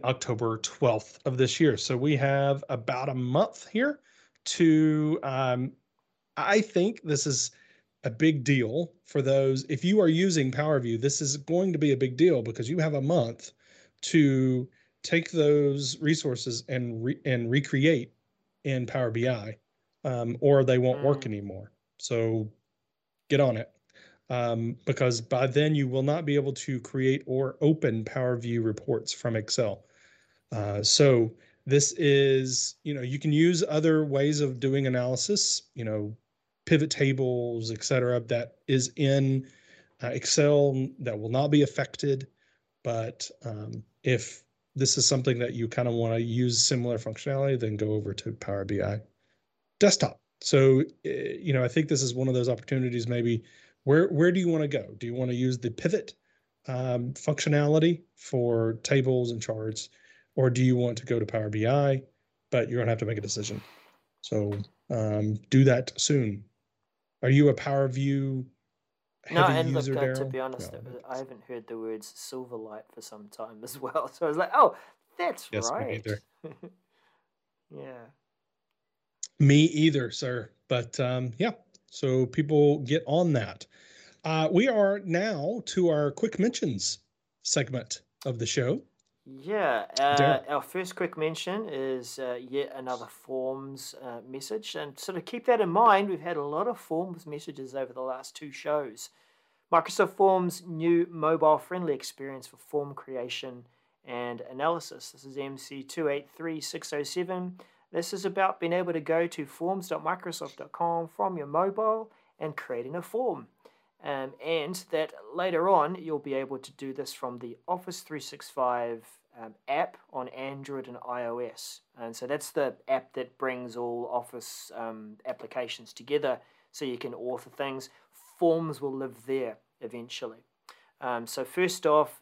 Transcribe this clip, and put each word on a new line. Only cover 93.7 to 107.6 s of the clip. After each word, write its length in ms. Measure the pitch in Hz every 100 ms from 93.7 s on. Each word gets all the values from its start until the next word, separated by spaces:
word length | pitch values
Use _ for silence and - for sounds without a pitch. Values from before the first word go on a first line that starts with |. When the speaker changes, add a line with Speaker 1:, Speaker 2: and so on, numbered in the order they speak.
| 135 - -
Speaker 2:
uh, 180 | 127 117 127
message. 460 | 135 - 214 214 156
And 220 | 147 139
sort 180 | - 180
of 80 |
keep 220 | - 240 254
that 140 | 233
in 100 | 185
mind. 400 | 180 233 196 202
We've 100 | 165
had 160 | 170 160
a 80 |
lot 240 | 143 151 220
of 100 | 226
forms 480 | - 160 185 165 156
messages 480 | 147 151 139 131
over 180 | 135 131
the 100 | 123
last 340 | 131 131 135 -
two 160 | 151
shows. 580 | 135 147 151 135 113 - _ _ _ _ _ -
Microsoft 380 | 170 165 - 190
Forms' 520 | - 196 185 180 175 175
new 400 | 160 165 170 170
mobile-friendly 840 | 165 156 160 156 151 - 185 170
experience 520 | 131 - - 139 135 -
for 120 | -
form 360 | - 147 143
creation 720 | 139 - 131 123 - 135 123 123 _ _ _
and 380 | - 120 120 117
analysis. 680 | - 131 156 170 - - -
This 120 | 135
is 140 | 135 135
M 180 | 139 135
C 260 | - 139
two 260 | 135 - 151
eight 200 | 143 143
three 300 | - 165 160
six 320 | 135 170 -
oh 100 | 147
seven. 560 | 139 180 180 185 180 180